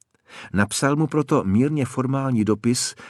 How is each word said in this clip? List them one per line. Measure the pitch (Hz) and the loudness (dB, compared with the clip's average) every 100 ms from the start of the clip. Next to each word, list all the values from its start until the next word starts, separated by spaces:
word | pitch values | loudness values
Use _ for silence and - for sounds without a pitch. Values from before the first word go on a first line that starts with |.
| _ _ _ - - | _ _ _ -20 -6
Napsal | 92 101 - 139 147 | 0 0 0 0 0
mu | 156 | 0
proto | 151 135 147 | 0 0 0
mírně | 95 101 139 151 | 2 2 2 0
formální | 127 - 127 135 135 120 | -4 -2 -2 -2 0 0
dopis, | 104 104 117 123 - - - | 2 2 2 0 -2 -8 -20